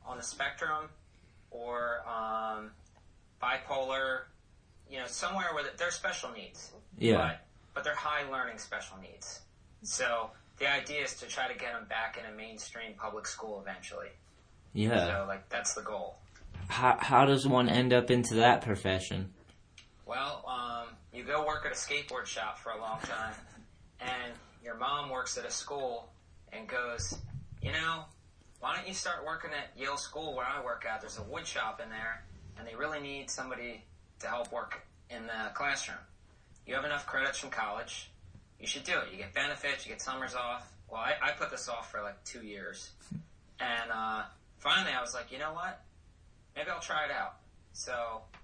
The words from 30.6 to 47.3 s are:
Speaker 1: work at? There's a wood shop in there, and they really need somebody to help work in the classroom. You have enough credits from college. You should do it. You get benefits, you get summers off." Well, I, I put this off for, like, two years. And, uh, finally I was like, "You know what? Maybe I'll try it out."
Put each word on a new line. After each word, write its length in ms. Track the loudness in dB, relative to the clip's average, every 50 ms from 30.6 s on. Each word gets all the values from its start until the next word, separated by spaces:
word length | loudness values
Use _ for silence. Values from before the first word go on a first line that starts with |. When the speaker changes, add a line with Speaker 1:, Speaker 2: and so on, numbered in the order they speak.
| -2
Speaker 1:
work 220 | -2 -2 -2 -2
at? 160 | -4 -4 -4
There's 160 | -6 -8 -8 -8
a 60 | -8
wood 220 | -6 -6 -6 -6 -4
shop 340 | -2 -2 -2 -2 -2 -4
in 80 | -6 -8
there, 340 | -6 -6 -4 -4 -6 -6 -8 -14 -16 -16 -16 -16 -14 -12
and 100 | -12 -10
they 80 | -6
really 240 | -4 -4 -2 -2 -4
need 300 | -6 -6 -8 -8 -6 -6
somebody 540 | -6 -6 -6 -6 -6 -6 -8 -8 -10 -10 -14 -20 -20 -20 -20 -20 -14 -8
to 80 | -4 -2
help 240 | -2 -2 -2 -2
work 340 | -2 -4 -4 -4 -6 -10 -12 -14 -20 -20 -16 -12
in 160 | -10 -8 -6 -6
the 240 | -4 -4 -4 -4 -2
classroom. 440 | 0 0 0 0 0 -2 -4 -6 -8 -12 -14 -20 -20 -20 -20 -20 -20 -20 -20 -20 -18 -8
You 100 | -4 -4
have 100 | -2 0
enough 200 | 0 -2 -2 -2
credits 340 | -2 0 2 2 2 0 -2
from 100 | -4 -4
college. 640 | -2 -2 -2 -2 -2 -4 -6 -6 -8 -10 -10 -12 -16 -20 -20 -18 -18 -18 -20 -20 -18 -10
You 80 | -4 -4
should 160 | -4 -4 -2
do 140 | 0 0 0
it. 120 | 0 -2
You 60 | -4 -10
get 160 | -8 -4 -2
benefits, 520 | 0 0 0 0 -2 -2 -2 -2 -2 -4
you 60 | -8
get 100 | -8 -6
summers 340 | -4 -4 -4 -4 -4 -4 -4
off." 360 | -2 -2 -2 -4 -6 -6 -12 -18 -20 -14 -10
Well, 120 | -6 -2
I, 140 | 0 0 2 2 2 0
I 20 |
put 180 | 0 0 -2 -4
this 160 | -4 -4 -6 -4
off 220 | -6 -6 -6 -6
for, 100 | -6 -6
like, 220 | -6 -6 -8 -10 -12
two 200 | -12 -12 -12 -10
years. 460 | -10 -10 -10 -10 -10 -10 -10 -12 -14 -16 -16 -12 -10 -10 -10 -10 -12 -20 -20 -20 -16 -10 -6
And, 320 | -2 -2 0 -2 -2 -2
uh, 320 | -2 -2 0 0 0 -2 -4 -6 -10 -18 -20 -20 -12 -2
finally 340 | 4 6 6 6 6 4 0
I 80 | 0
was 120 | 0 -2 -4
like, 160 | -6 -6 -6
"You 80 | -6 -4
know 140 | -4 -4 -4
what? 280 | -4 -4 -6 -6 -8 -12 -20 -20 -20 -20 -20 -20 -20 -20 -20 -20 -20 -20 -12 -8
Maybe 140 | -6 -4 -4
I'll 100 | -4 -4
try 260 | -2 0 0 2 2
it 60 | 2
out." 260 | 0 0 -2 -4